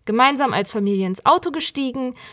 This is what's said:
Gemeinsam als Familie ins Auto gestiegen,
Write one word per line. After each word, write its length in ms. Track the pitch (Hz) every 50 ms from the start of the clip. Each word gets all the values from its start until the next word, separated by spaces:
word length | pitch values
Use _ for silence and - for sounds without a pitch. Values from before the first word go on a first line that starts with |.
| _
Gemeinsam 480 | - 214 233 254 277 285 262 285 254 -
als 180 | 185 202 -
Familie 360 | - 220 196 202 202 190 190
ins 180 | 180 190 - -
Auto 260 | - 320 359 - 359
gestiegen, 640 | 285 320 320 - - 277 269 262 240 269 254 254 247 - - -